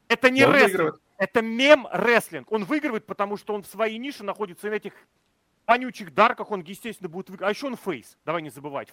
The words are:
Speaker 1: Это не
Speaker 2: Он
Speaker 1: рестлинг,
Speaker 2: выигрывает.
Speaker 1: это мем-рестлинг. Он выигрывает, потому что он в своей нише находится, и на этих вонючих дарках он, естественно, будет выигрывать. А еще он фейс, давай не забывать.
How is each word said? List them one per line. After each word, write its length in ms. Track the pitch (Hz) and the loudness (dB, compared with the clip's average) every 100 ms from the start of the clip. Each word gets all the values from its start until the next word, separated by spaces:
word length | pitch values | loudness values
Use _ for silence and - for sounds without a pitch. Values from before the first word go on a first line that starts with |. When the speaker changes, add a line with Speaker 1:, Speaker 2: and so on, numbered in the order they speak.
| - | -4
Speaker 1:
Это 200 | 233 254 | 2 4
не 160 | 262 | 6
Speaker 2:
Он 60 | 269 | 6
Speaker 1:
рестлинг, 140 | 285 208 | 6 6
Speaker 2:
выигрывает. 280 | 185 156 - _ - | 4 0 -4 _ -6
Speaker 1:
это 220 | 190 226 | -2 0
мем-рестлинг. 1080 | 226 226 277 302 208 - 226 226 - 156 123 | 0 2 6 6 4 -2 2 2 0 -6 -4
Он 140 | 220 | -4
выигрывает, 420 | 180 302 294 220 - | -2 -2 -2 -6 -6
потому 300 | - 202 202 | -6 -6 -6
что 180 | - | -8
он 80 | 208 | -8
в 40 | - | -8
своей 280 | 196 220 220 | -4 -4 -4
нише 260 | 269 262 | -10 -10
находится, 420 | 202 185 208 170 208 | -8 -8 -8 -8 -8
и 40 | |
на 40 | |
этих 180 | 214 208 - _ _ _ _ _ _ - | -6 -8 -16 _ _ _ _ _ _ 0
вонючих 440 | 247 254 - 185 | 0 0 -12 -4
дарках 360 | 135 226 226 208 | 4 4 2 -6
он, 120 | 202 | -8
естественно, 460 | 170 202 233 202 185 | -10 -12 -12 -12 -12
будет 220 | 170 185 | -12 -14
выигрывать. 180 | 190 190 | -6 -4
А 80 | 214 | -4
еще 120 | 277 | -6
он 80 | 240 | -8
фейс, 420 | - 139 - _ - | -8 -10 -12 _ -8
давай 160 | 170 | -8
не 80 | 156 | -8
забывать. 380 | 135 143 139 107 | -14 -12 -12 -10